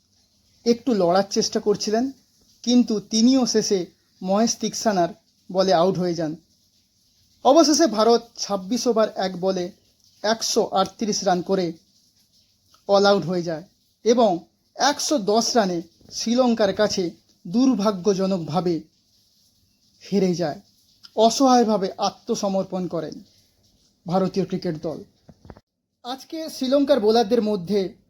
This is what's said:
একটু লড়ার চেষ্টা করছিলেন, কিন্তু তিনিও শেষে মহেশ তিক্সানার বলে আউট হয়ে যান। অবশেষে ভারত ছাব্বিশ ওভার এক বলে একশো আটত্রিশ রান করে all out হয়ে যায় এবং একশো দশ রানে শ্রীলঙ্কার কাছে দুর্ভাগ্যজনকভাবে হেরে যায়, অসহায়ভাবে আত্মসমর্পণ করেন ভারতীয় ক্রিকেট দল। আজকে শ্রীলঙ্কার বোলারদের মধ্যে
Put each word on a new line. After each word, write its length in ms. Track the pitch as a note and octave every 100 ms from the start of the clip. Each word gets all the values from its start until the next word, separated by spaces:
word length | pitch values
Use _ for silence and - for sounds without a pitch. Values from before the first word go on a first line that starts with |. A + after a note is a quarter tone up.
| _ _ _ _ _ _ A#3
একটু 240 | A#3 -
লড়ার 320 | G#3+ E3+ F#3 G3+
চেষ্টা 280 | A3+ G3 A3
করছিলেন, 440 | G#3+ G3+ - G#3+ C4+ - _ _ _ _
কিন্তু 300 | A#3 B3 A#3 G#3+ G3+
তিনিও 300 | A3 A#3 C4+ A#3
শেষে 340 | A3 - G3+ E3+ _ _ _
মহেশ 300 | F#3 G3 A3+ -
তিক্সানার 500 | A3 - A#3 G3 E3 - _ _ -
বলে 220 | F#3 F#3+
আউট 220 | D#3+ F#3 D#3+
হয়ে 200 | F3+ E3
যান। 120 | D#3 E3 _ _ _ _ _ _ _ _ _ _
অবশেষে 420 | - D4 D4 C#4 -
ভারত 360 | G#3 A3 A#3 A#3 -
ছাব্বিশ 440 | - G3+ F#3 A#3 B3+
ওভার 220 | A3 G#3+ -
এক 160 | F#3+ F#3
বলে 240 | F#3 F#3+ F3+ - _ _ _ _
একশো 400 | G#3 A3+ - A#3+ G3 G3
আটত্রিশ 380 | F#3+ - G#3+ G#3
রান 160 | F#3+ F3+
করে 240 | F3 F#3+ F3 E3+ _ _ _ _ _ _ _ _ _ _ -
all 160 | G3 G3+
out 140 | G3+ D3+
হয়ে 160 | F3+ E3+
যায় 160 | D#3 - _ _ _
এবং 260 | G#3 A#3+ A3 F3 - _ _ -
একশো 380 | C4 C#4+ - D4+
দশ 280 | G3 G#3+ A3+ A#3+
রানে 220 | G3 F3 E3 _ - -
শ্রীলঙ্কার 560 | A3+ A#3+ B3+ A3+ G3+ F#3+
কাছে 240 | G#3 G3+ E3+ - _ _
দুর্ভাগ্যজনকভাবে 1300 | F3+ G3+ C4 G#3+ G3+ G3 F3+ F#3+ F#3+ F#3+ D3+ D#3+ F3+ D#3+ - _ _ _ _ _ _ _ _ _ _ _
হেরে 300 | - G3 F#3
যায়, 240 | E3+ D#3+ - - _ _ _ - -
অসহায়ভাবে 720 | E4+ E4 C4+ B3 G#3+ G#3 F#3 -
আত্মসমর্পণ 840 | G3 - - A3+ G3+ F#3+ F#3 F#3 F3+
করেন 260 | E3 D#3 - - _ _ _ _ _ _ _ F3
ভারতীয় 380 | F#3 F#3 F#3+ F3+
ক্রিকেট 300 | F#3 F3+ D#3+
দল। 160 | E3+ - - _ _ _ - - _ _ _ _
আজকে 340 | A#3+ C4 - D#4+ D#4+
শ্রীলঙ্কার 440 | - B3+ C#4+ C#4 C#4
বোলারদের 420 | G#3 A3+ G#3 A#3+
মধ্যে 380 | G#3+ G#3 E3+ G3+ F#3 -